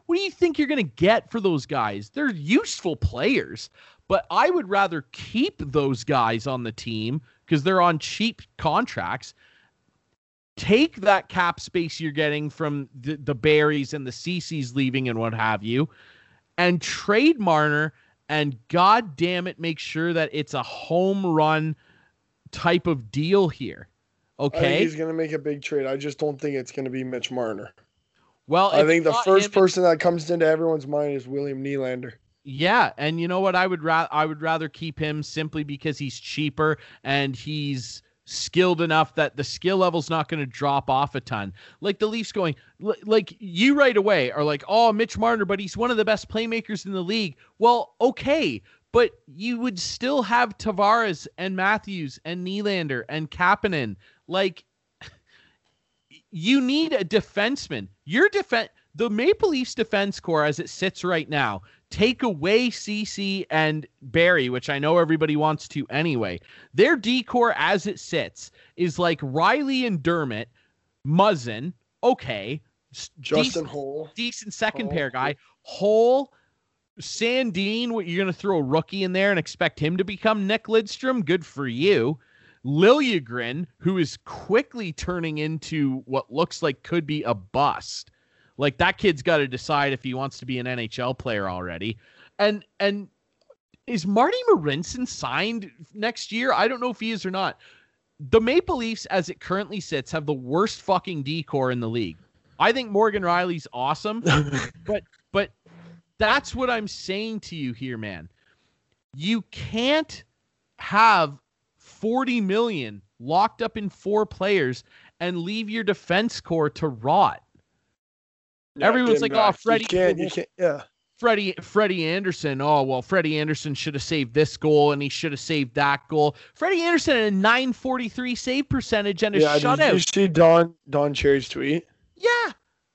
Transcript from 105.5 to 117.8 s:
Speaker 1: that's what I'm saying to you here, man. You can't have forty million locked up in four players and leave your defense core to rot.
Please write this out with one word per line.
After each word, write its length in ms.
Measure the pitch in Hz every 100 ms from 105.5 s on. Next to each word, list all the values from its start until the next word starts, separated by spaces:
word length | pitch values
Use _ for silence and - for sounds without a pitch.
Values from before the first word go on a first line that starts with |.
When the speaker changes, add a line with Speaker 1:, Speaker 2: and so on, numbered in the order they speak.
| _ _ - - - _ -
Speaker 1:
that's 380 | 214 277 -
what 160 | 240 254
I'm 180 | 233 208
saying 520 | - - 196 220 220
to 160 | - 165
you 180 | 131
here, 240 | 120 131 113
man. 320 | 107 87 85 _ _ _ _ _ _ _ _
You 280 | 139 180 226 -
can't 720 | - - 220 254 302 311 - - _ _ _ _ -
have 580 | - 202 226 190 151 143 _ _ _ _
forty 640 | _ - 214 247 254 240
million 640 | 190 208 233 175 113 101 - -
locked 440 | 123 170 220 -
up 140 | 226 220
in 120 | 202
four 380 | - 190 214 214
players 580 | - 190 196 131 123 - _ - -
and 200 | 175 180
leave 300 | 170 220 214
your 140 | 226
defense 580 | 196 190 - 180 233 -
core 300 | - 165 147
to 160 | - 160
rot. 540 | 117 123 180 147 - _ _ _ _